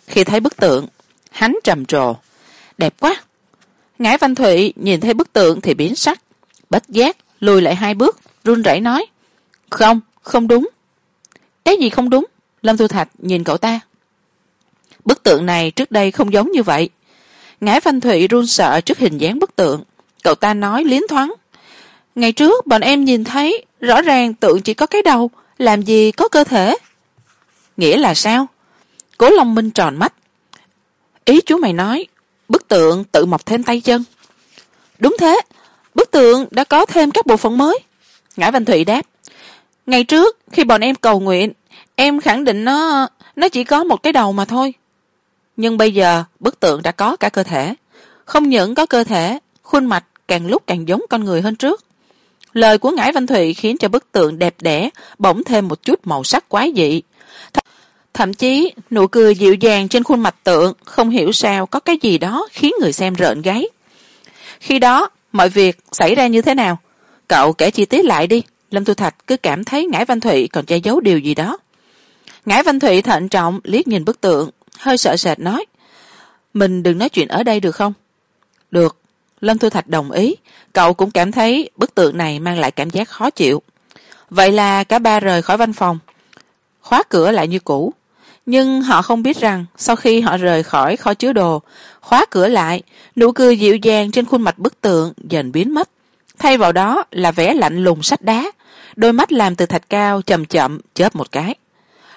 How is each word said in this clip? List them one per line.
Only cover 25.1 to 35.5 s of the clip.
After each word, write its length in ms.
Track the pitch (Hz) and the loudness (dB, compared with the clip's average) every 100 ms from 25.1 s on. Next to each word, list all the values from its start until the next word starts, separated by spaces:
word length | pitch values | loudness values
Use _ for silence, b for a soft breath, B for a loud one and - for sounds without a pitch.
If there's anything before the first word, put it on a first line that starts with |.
| 247 240 b b b | 0 -2 b b b
làm 240 | 247 208 | 0 0
gì 300 | 202 220 214 | 2 2 2
có 160 | - 427 | 2 0
cơ 160 | 302 | 2
thể." 320 | 294 240 190 466 - _ _ _ _ _ _ _ _ - | 2 2 0 -2 -6 _ _ _ _ _ _ _ _ -2
"Nghĩa 200 | 165 202 | 2 4
là 180 | 254 | 2
sao?" 320 | 156 208 233 269 _ B B B B B _ | 0 0 0 -2 _ B B B B B _
Cố 120 | 247 | 4
Long 240 | 392 247 | 6 4
Minh 160 | 226 220 | 0 -2
tròn 260 | - 165 139 | -2 -2 -2
mắt. 180 | 240 - _ _ _ b b _ _ _ _ _ | -4 -4 _ _ _ b b _ _ _ _ _
"Ý 160 | - 294 | 2 2
chú 180 | - 320 | 4 0
mày 140 | 254 | 0
nói, 340 | 170 190 269 381 _ _ _ _ | -2 -4 -4 -8 _ _ _ _
bức 200 | 339 - | -4 2
tượng 360 | 196 160 175 | 2 4 2
tự 220 | 202 156 170 | 0 0 0
mọc 200 | 160 - | -2 -2
thêm 160 | 233 | -4
tay 180 | 240 240 | -2 -2
chân?" 240 | 240 240 240 _ _ _ b b b b b _ | 0 -2 -2 _ _ _ b b b b b _
"Đúng 180 | 247 453 | -2 2
thế, 200 | 330 392 - | 2 2 -2